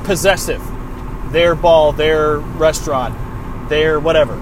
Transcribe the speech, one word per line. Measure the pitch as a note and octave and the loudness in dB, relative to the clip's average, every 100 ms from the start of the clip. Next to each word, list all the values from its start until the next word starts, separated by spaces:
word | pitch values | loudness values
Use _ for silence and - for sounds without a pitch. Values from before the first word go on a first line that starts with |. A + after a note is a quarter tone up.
Possessive. | - F#3 F#3+ F#3 - C3+ - - - - - - - | -2 0 2 0 0 -6 -6 -10 -10 -10 -10 -8 -2
Their | D3+ E3+ | 2 2
ball, | D#3+ F3 D#3+ D3+ | 4 6 6 4
their | C#3+ D3+ D#3 D3+ D3+ | 2 0 2 0 -2
restaurant, | - - D#3 D3+ - C3+ A#2+ A#2 - - - - - | -6 0 0 0 -2 -2 -4 -6 -8 -8 -10 -10 -4
their | D3+ D#3 D3+ | 0 2 2
whatever. | D3+ D#3+ C#3 - | 2 2 2 -2